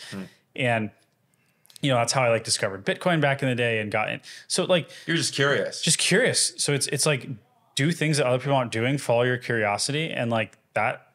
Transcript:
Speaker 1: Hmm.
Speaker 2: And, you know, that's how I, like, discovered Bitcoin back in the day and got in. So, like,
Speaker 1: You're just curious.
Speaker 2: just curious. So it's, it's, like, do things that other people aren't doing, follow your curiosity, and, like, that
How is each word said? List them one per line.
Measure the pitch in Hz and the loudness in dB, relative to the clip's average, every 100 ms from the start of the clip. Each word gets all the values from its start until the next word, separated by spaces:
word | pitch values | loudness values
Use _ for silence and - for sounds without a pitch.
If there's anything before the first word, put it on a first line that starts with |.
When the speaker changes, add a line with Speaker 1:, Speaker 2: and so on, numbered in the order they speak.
| - | -10
Speaker 1:
Hmm. | 98 92 _ _ - | -12 -12 _ _ -4
Speaker 2:
And, | 123 113 104 - _ _ _ _ _ _ _ - | 0 0 -2 -8 _ _ _ _ _ _ _ -4
you | 143 | 0
know, | 123 | 2
that's | 117 | 2
how | 139 | 2
I, | 120 | 2
like, | 113 | 2
discovered | 117 - 104 98 175 | 0 -2 -2 -4 -6
Bitcoin | 180 180 165 | -2 0 2
back | 143 135 | 2 2
in | 135 | 0
the | |
day | 120 120 110 | 0 0 0
and | 104 | -2
got | 107 104 | -2 -2
in. | 117 - - - | -6 -12 -18 -6
So, | - | -2
like, | 175 180 - - - | 2 2 0 -10 -2
Speaker 1:
You're | 165 | -2
just | 135 | 0
curious. | - 139 117 82 - | 2 2 2 -2 -2
Speaker 2:
just | - - | 0 2
curious. | - 185 226 - - - | 4 4 4 2 0 -2
So | - | 0
it's, | 143 - | 0 0
it's, | 143 | 0
like, | 156 135 - 113 _ _ _ - | 0 0 -4 -12 _ _ _ -2
do | 151 | -2
things | 170 156 143 | 0 0 2
that | 127 | 2
other | 127 | 0
people | 139 | 2
aren't | 135 117 | 0 0
doing, | 113 123 143 | -2 0 -2
follow | - 120 | 2 2
your | 123 123 | 2 0
curiosity, | - 117 104 101 - 147 165 | -2 0 0 0 -2 -2 -4
and, | - 120 | -4 -2
like, | 113 104 - _ | 0 -2 -8 _
that | 110 117 - _ | -2 -2 -4 _